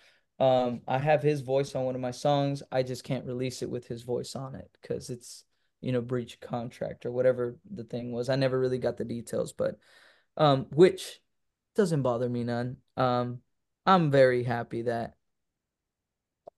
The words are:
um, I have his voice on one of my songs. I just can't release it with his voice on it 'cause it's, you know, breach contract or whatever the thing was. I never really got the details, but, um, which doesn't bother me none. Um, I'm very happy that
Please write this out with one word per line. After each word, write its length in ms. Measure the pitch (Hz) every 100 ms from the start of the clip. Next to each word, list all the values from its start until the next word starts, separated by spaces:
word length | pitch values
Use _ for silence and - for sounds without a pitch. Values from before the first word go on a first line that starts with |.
| _ _ _ -
um, 440 | 131 127 123 120 -
I 120 | 131
have 240 | 151 151
his 180 | 147 147
voice 340 | 127 135 139
on 100 | 135
one 100 | 127 127
of 40 |
my 120 | 127
songs. 500 | 123 147 143 143 139 -
I 120 | 131
just 200 | 127 123
can't 220 | - 127 131
release 360 | 123 131 -
it 80 | 123
with 160 | 120 -
his 140 | 117
voice 340 | 120 120 - -
on 180 | 135
it 160 | 135 - _
'cause 280 | - 120 139
it's, 340 | 123 - - _ _ _ _
you 100 | 127
know, 80 | 127
breach 400 | 120 127 117 -
contract 680 | - 123 117 - 151 139 131
or 60 |
whatever 460 | 123 127 123 120 120 -
the 140 | 101
thing 280 | 113 120 123
was. 160 | 120 123
I 80 | 135
never 220 | 135 131
really 200 | 127 127
got 180 | 120 117
the 80 |
details, 480 | 117 117 110 - 113
but, 260 | - - - _ - - _ _ -
um, 300 | 151 135 -
which 500 | 139 185 - - - _ _ _ _ _
doesn't 280 | - 190 156
bother 260 | 127 120 123
me 160 | 120
none. 340 | 120 120 123 131 _ -
Um, 460 | 131 123 123 123 - _ _ _ -
I'm 240 | 190 156
very 340 | 139 131 123
happy 380 | 123 120 117 117
that 340 | 117 117 113 - _ _ _ _ _ _ _ _ _ _ _ _ -